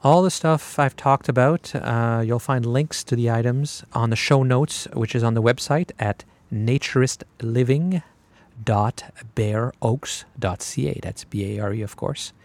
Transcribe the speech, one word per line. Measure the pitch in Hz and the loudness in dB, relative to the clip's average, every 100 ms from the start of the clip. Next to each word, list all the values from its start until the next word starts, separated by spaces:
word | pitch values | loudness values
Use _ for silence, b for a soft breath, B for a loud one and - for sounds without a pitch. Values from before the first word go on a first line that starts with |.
All | 139 165 | 6 6
the | 185 | 4
stuff | - 160 156 - - | 2 2 0 0 0
I've | 139 - | 0 0
talked | - 135 - | 2 2 2
about, | 123 127 170 - | 4 4 2 -2
uh, | 139 - 117 117 117 | -6 -2 0 2 0
you'll | 113 117 | 0 -2
find | - 131 117 | 0 0 2
links | 123 156 - | 0 0 -4
to | - 120 | -4 0
the | 117 | 2
items | 113 120 127 143 - - | 2 2 0 -2 -6 -8
on | - 117 | -2 0
the | 113 | 0
show | - 139 | 2 2
notes, | 131 127 151 - - | 4 2 0 -4 -8
which | - 113 | -4 -2
is | 123 | 0
on | 117 | 2
the | 113 | 4
website | 113 120 - 143 175 - | 2 2 0 -2 -2 -4
at | 107 101 - b _ | -4 -4 -10 b _
naturist | 107 110 135 - 135 131 - - _ | -4 0 0 0 0 0 -2 -14 _
living | 113 117 123 139 175 185 - b b b b - | -4 0 2 2 2 -2 -4 b b b b -8
dot | 110 104 104 - - - 113 | 0 2 2 -2 -14 -20 -10
bare | - 107 107 120 - | -4 -2 0 -2 -2
oaks | 120 131 - - - - | 0 0 -4 -12 -12 -4
dot | 98 90 | -4 -4
C | - - 71 | -8 -4 -4
A. | - | -4
That's | - - | -10 -12
B | - 104 98 101 | -8 -6 -4 -4
A | |
R | 101 | -4
E, | 110 | -4
of | 104 - | -8 -6
course. | - 147 - _ | -8 -6 -12 _